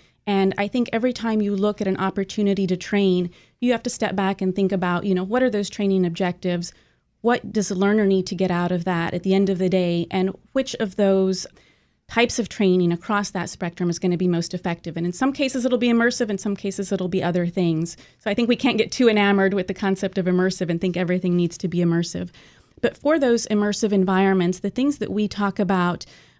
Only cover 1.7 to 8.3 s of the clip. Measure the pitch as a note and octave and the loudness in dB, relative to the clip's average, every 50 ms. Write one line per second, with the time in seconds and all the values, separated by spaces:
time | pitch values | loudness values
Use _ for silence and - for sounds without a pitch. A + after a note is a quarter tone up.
1.7 | G3+ - G#3+ G3 F#3+ - F#3+ F#3+ F#3+ - G3 F#3+ - - G#3 G3 G3 F#3+ G3 F3 | 0 0 -2 -2 0 0 -2 -2 -2 -2 -6 -4 -2 0 0 2 2 2 0 0
2.7 | F3+ F3+ - - - G3+ G3+ F#3+ F#3 F3+ F3+ F3 - - - _ _ _ - B3 | -2 -4 -2 -2 0 2 4 4 4 2 0 -2 -6 -12 -20 _ _ _ 0 0
3.7 | B3 A3+ - B3 - - A3+ G3 F#3+ F#3+ G3 F#3+ G3 F#3+ F#3+ F#3 F#3 G3 G3 F#3 | 0 0 -2 -6 -4 -2 -4 -2 -2 0 0 -2 -2 0 -2 -2 0 2 0 2
4.7 | G3 F#3+ F3+ F3+ F3 F3 - G3+ F#3+ F3+ F#3 F#3+ G#3+ B3 B3+ B3+ G#3 G#3 G#3 - | 2 0 0 0 0 0 0 0 0 -2 0 0 0 2 2 2 0 -2 -4 -4
5.7 | - - G#3 G3 F#3+ F#3+ F3+ F3 E3+ - G3 F3+ F3 - - F#3 F3 F3 F3 - | -4 -2 0 2 2 2 2 0 0 -2 -2 -2 -2 -2 -4 -2 -2 -2 -4 -8
6.7 | - _ _ _ _ _ _ _ _ _ - A3+ A#3+ A#3+ - - - A3 G3 - | -12 _ _ _ _ _ _ _ _ _ 0 0 0 0 -2 -4 -2 -2 -2 -2
7.7 | G3+ F3+ F#3+ G3+ G#3 A3 G#3 G3 G3 F#3+ F#3 - | 0 0 2 2 4 4 4 4 2 2 0 -2